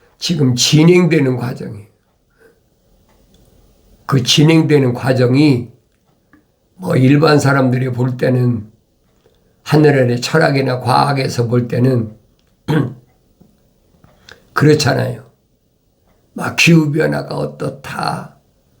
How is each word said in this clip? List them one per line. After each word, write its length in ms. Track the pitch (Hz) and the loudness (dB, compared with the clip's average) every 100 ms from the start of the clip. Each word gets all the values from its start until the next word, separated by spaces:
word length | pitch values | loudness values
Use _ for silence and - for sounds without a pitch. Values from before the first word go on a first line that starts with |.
| _ _ | _ _
지금 360 | - 160 127 | -6 -2 0
진행되는 800 | 123 - 151 165 180 170 160 131 123 | 0 2 4 6 4 2 0 0 -4
과정이에요. 540 | 127 - - 101 - _ _ _ _ _ _ _ _ _ _ _ _ _ _ _ _ _ _ _ _ _ - | -6 -10 -12 -16 -20 _ _ _ _ _ _ _ _ _ _ _ _ _ _ _ _ _ _ _ _ _ -4
그 180 | 135 | -2
진행되는 680 | - 160 151 160 143 147 127 | 0 2 4 4 4 2 2
과정이 760 | 123 135 123 123 131 151 120 - _ _ _ _ _ _ _ _ _ _ | -2 -2 0 2 2 2 0 -4 _ _ _ _ _ _ _ _ _ _
뭐 220 | - 175 156 | -12 -4 2
일반 420 | 131 147 156 147 | 4 4 4 2
사람들이 520 | 139 139 127 123 131 | 2 0 0 -2 -4
볼 240 | 120 131 123 | -4 -4 -2
때는, 560 | 131 127 123 104 - _ _ _ _ _ _ _ _ _ | -2 0 0 -2 -8 _ _ _ _ _ _ _ _ _
하늘 280 | - 151 151 135 | -2 2 4 4
아래 200 | 120 120 | 0 -2
철학이나 640 | - 160 165 135 127 123 | -2 0 0 0 -2 -2
과학에서 680 | 123 139 143 139 131 - 113 | 0 0 0 -2 -4 -4 -2
볼 220 | 123 120 | -2 -2
때는 480 | 123 131 123 107 - _ _ _ _ - | 0 0 0 -4 -10 _ _ _ _ -4
<clears throat> 300 | 156 123 - _ _ _ _ _ _ _ _ _ _ _ _ - - _ | -2 -2 -8 _ _ _ _ _ _ _ _ _ _ _ _ -20 -20 _
그렇잖아요. 800 | - 147 147 - 127 120 - - _ _ _ _ _ _ _ _ _ _ | 0 2 2 0 -2 -4 -8 -16 _ _ _ _ _ _ _ _ _ _
막 240 | - 117 - | -12 -8 -2
기후변화가 800 | 165 170 151 151 147 143 - - | 2 4 2 -2 -2 -4 -8 -10
어떻다, 1040 | 143 - - - - - - - - _ _ _ _ _ | -10 -10 -12 -12 -14 -10 -8 -8 -12 _ _ _ _ _